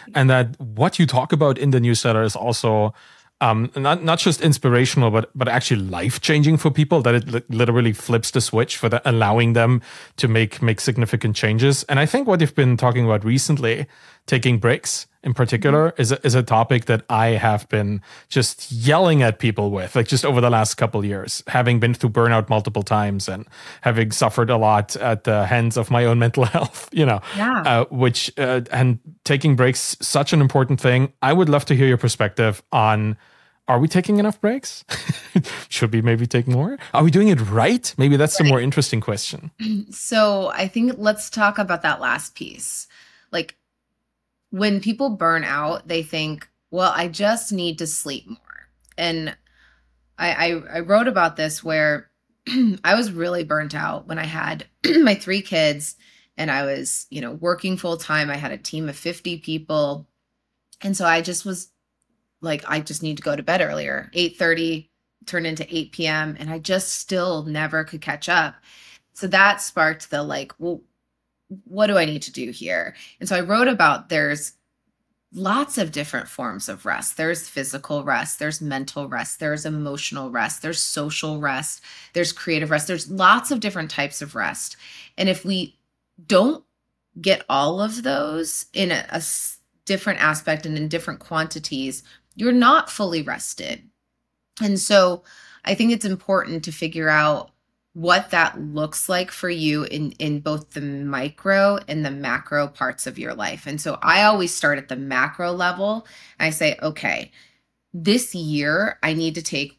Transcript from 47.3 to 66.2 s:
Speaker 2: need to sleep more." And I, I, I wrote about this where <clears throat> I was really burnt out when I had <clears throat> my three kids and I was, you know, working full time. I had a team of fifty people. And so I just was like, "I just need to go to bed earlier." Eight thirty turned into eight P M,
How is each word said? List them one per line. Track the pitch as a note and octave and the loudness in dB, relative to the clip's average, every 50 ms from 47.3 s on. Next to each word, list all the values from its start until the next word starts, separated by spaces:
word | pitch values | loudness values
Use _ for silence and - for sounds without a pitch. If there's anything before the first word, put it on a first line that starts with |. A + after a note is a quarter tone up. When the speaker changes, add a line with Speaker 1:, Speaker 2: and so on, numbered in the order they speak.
| A#3 A3+ - - G#3 | 0 0 -2 -4 -4
Speaker 2:
need | F#3 F3 E3+ D#3+ D#3+ | -4 -4 -4 -6 -6
to | E3 D#3 | -6 -6
sleep | - - - D3 C#3 A#2+ - - | -6 -6 -6 -8 -10 -10 -12 -16
more." | A2+ - _ - - - - _ _ _ _ _ _ - | -18 -20 _ -20 -20 -20 -20 _ _ _ _ _ _ -4
And | E3+ E3+ E3 D#3+ D#3+ C#3+ - - _ _ _ _ _ _ _ _ _ _ _ _ _ _ _ - | -2 -2 -2 -2 -4 -8 -10 -12 _ _ _ _ _ _ _ _ _ _ _ _ _ _ _ -4
I, | E3+ E3+ D#3 | -2 -2 0
I, | C#3+ E3 E3+ F3 D#3+ - - D3+ E3+ | 0 0 0 -2 -4 -6 -8 -8 -8
I | |
wrote | E3+ E3+ G3+ A3 A#3+ B3+ | 0 2 2 4 4 2
about | G#3 F#3+ E3+ E3 D#3+ - | 2 2 2 2 0 -2
this | D#3 D#3 D#3 - - | -4 -4 -4 -6 -4
where | D#3+ D#3+ D#3 D3+ D3+ D3 D3 - _ _ _ _ _ _ _ _ | -2 0 2 2 2 0 0 -4 _ _ _ _ _ _ _ _
<clears throat> | - B3 C4 B3 A3 F#3 - - | -4 0 2 2 2 2 0 2
I | E3+ G3+ | 2 2
was | A#3 B3 G#3 F3+ | 2 2 -2 -4
really | E3 E3+ F3+ F3+ F3 E3 | -4 -4 -4 -4 -4 -4
burnt | D3+ D3+ D3+ D3+ D3+ D3+ | -2 -2 -2 -2 -4 -6
out | D#3 D#3 D#3+ D#3 - - - | -6 -6 -6 -6 -8 -8 -10
when | D#3+ D#3+ | -8 -8
I | D#3+ | -6
had | D#3+ D#3+ D#3 - D#3 D#3+ D#3 - - _ _ - | -6 -6 -6 -6 -6 -8 -8 -12 -16 _ _ -2
<clears throat> | F4 D#4 E4 D4+ | 2 4 6 6
my | A3+ G3 | 6 4
three | G3+ - F3+ F#3+ G3+ | 2 0 -2 -4 -4
kids | F#3+ - F#3 D#3+ D#3 D3+ D3 D3 D3 - - _ _ _ _ _ _ _ _ | -4 -2 0 2 2 2 0 -2 -6 -10 -12 _ _ _ _ _ _ _ _
and | - D#3 D3+ | -6 -4 -2
I | C3+ C#3 C#3+ | -2 -2 -2
was, | C#3 C#3 C#3 C#3 - - - - - | -2 -4 -4 -6 -6 -8 -8 -8 -10
you | - D3 | -10 -10
know, | B2 A#2+ | -10 -10
working | C3+ E3 E3 F3 F3+ F3 - F#3 F#3 F3+ | -10 -4 -2 -2 -2 -2 -2 -4 -4 -4
full | - F3 E3+ E3 | -4 -6 -6 -6
time. | - - D#3 D3+ D3 D3 | -4 -2 0 0 0 -2
I | C#3+ | -4
had | D3 D3+ B2+ | -6 -8 -8
a | C3+ - | -10 -10
team | - - - D#3 D#3+ D3+ | -10 -10 -8 -8 -8 -8
of | C#3 - | -8 -8
fifty | - E3+ E3+ - - F3+ E3+ D#3 | -8 -8 -8 -8 -8 -10 -10 -10
people. | - D#3+ D#3+ D#3+ D#3 - D#3 D3+ D3 C#3+ D3 D3+ - _ _ _ _ _ _ _ _ _ _ _ _ _ _ _ | -8 -8 -8 -8 -6 -2 -2 0 0 0 -2 -6 -12 _ _ _ _ _ _ _ _ _ _ _ _ _ _ _
And | - G3 G3 F#3+ | -6 -6 -4 0
so | F3+ | 2
I | E3+ E3 E3+ | 2 2 2
just | E3 F3+ F3+ - - | 0 -2 -6 -6 -6
was | G3 F#3 F3 - - _ _ _ _ _ _ _ _ _ _ _ _ _ _ | -8 -8 -10 -12 -16 _ _ _ _ _ _ _ _ _ _ _ _ _ _
like, | E3 E3 D3+ D3 - - | -6 -6 -4 -4 -4 -4
"I | D3 D#3 | -4 -4
just | D3+ - D#3 D#3 F3 | -4 -6 -8 -8 -8
need | D#3 D3+ - | -8 -8 -6
to | - | -6
go | D3+ D3 D3 | -6 -6 -4
to | - | -2
bed | - F3 F#3 | -2 0 0
earlier." | D#3+ D3 D3 D3+ D3 C#3 C3+ C3+ - - - | 0 -2 -4 -6 -6 -6 -6 -6 -8 -6 -4
Eight | F3 F3 E3+ - - | -2 -2 -2 -2 -2
thirty | F3+ E3 E3 E3 E3 E3 D#3+ D#3 D#3+ _ _ _ _ _ _ _ _ | 0 0 0 0 0 -2 -4 -6 -8 _ _ _ _ _ _ _ _
turned | - - F3 E3 D#3+ | -10 -8 -6 -4 -6
into | D#3+ D#3 - - F3 | -6 -8 -8 -8 -8
eight | D#3+ D3+ - - | -8 -8 -8 -6
P | - E3 D#3 | -4 -2 -2
M, | D#3 D#3 | -2 -2